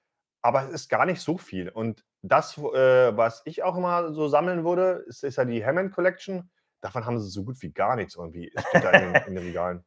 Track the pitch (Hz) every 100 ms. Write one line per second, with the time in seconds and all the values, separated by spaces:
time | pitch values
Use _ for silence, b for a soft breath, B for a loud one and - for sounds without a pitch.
0 | _ _ _ _ 120 135 131 165 - 110
1 | 156 175 - 175 - 92 87 113 113 107
2 | _ _ 95 139 - - 143 131 131 127
3 | 123 107 113 - 156 - 180 175 180 175
4 | 165 156 147 147 175 175 165 180 185 175
5 | - 123 139 135 123 117 113 170 190 185
6 | 180 180 196 185 180 _ _ _ 95 123
7 | 113 120 101 98 104 127 82 85 101 123
8 | 92 85 85 85 85 113 - 175 180 185
9 | 92 139 - 92 87 85 87 90